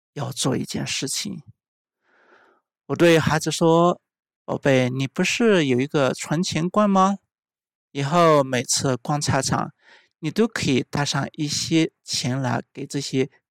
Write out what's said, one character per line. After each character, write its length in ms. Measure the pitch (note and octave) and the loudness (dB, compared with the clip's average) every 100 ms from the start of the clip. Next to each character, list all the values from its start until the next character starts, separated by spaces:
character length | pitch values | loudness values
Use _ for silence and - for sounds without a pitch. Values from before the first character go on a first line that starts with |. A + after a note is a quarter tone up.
| _ | _
要 180 | D3 B2 | -10 -8
做 260 | - C3+ B2+ | -4 -2 -2
一 80 | |
件 220 | - - C3+ | -4 -8 -6
事 220 | - C3+ | -6 -6
情。 340 | - - E3 - - _ _ _ _ _ _ _ _ _ _ _ _ - | -6 -8 -10 -18 -20 _ _ _ _ _ _ _ _ _ _ _ _ -6
我 100 | C#3 | 2
对 220 | E3+ D#3+ | 4 4
孩 200 | C#3 D3+ | 2 0
子 120 | D#3+ | -2
说 500 | - E3 E3 F3 - _ _ _ _ | 0 4 4 4 0 _ _ _ _
：“宝 120 | - C3 | -10 -4
贝， 320 | C#3+ C3 B2+ | 2 2 2
你 180 | C3 C3+ | -2 -6
不 180 | - | -2
是 420 | F3+ - A3+ F#3 C#3 | -2 0 2 2 2
有 140 | B2 | 0
一 60 | C#3+ | 0
个 280 | D3+ B2+ | 0 0
存 280 | C#3 - D3+ | -2 -4 -4
钱 280 | F#3+ D#3 F3 | -2 -4 -2
罐 180 | G#3 G#3 | 0 2
吗？ 300 | F#3+ F#3+ G3 _ _ _ _ _ _ _ | 4 2 0 _ _ _ _ _ _ _
以 120 | C#3 | -6
后 420 | C#3 F3 E3 D3 | 0 4 6 4
每 180 | C3 B2 | 2 -2
次 340 | - - C#3 B2+ | -2 -2 0 -2
逛 240 | - D3 | -2 -4
菜 220 | - C3+ | 0 -2
场， 320 | - - - - _ - _ - | 0 -2 -4 -10 _ -20 _ -10
你 100 | D#3 | -6
都 160 | - A3 | 0 0
可 240 | - D3+ | 0 0
以 160 | B2 - | 0 0
带 160 | - | -4
上 240 | C#3 C#3+ C3 | -2 -2 -4
一 160 | - D3 | -6 -6
些 440 | - - E3 D#3+ _ | -4 0 0 0 _
钱 360 | - - B2+ C3+ | -8 -4 -2 -2
来 220 | B2+ - - | -2 -4 -6
给 140 | C#3 C#3+ | -14 -8
这 140 | C#3+ | -8
些 300 | - C3 C3+ _ _ | -4 -2 -4 _ _